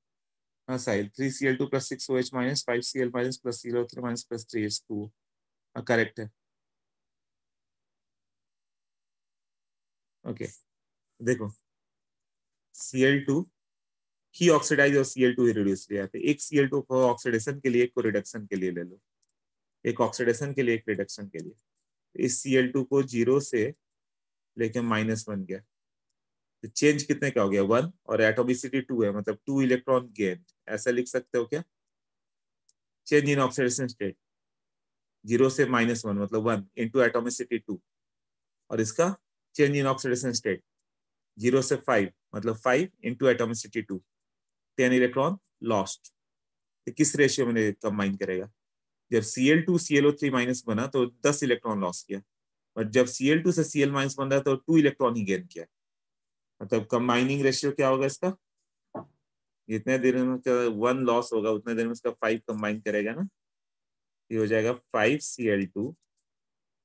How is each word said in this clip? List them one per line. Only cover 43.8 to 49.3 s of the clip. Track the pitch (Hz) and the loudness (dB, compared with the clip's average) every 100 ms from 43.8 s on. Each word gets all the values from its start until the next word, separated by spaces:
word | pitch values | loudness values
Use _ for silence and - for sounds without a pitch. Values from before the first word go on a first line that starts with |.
| 101 | -8
two, | 92 - _ _ _ _ _ _ - | -10 -12 _ _ _ _ _ _ 0
Ten | 127 | 2
electron | 127 123 127 147 196 _ _ | 4 4 2 -2 -2 _ _
lost। | 117 107 95 - - _ _ _ _ _ _ _ - | -2 0 -2 -6 -16 _ _ _ _ _ _ _ -10
तो | |
किस | 117 151 - | 0 2 4
रेशियो | 135 131 120 | 4 4 0
में | 113 107 | 2 0
combine | 101 107 104 98 98 | 0 -4 -2 -2 -2
करेगा? | 95 92 101 - _ _ _ _ _ | -4 -4 -6 -14 _ _ _ _ _
जब | 117 | 0
सीएल | 107 | 0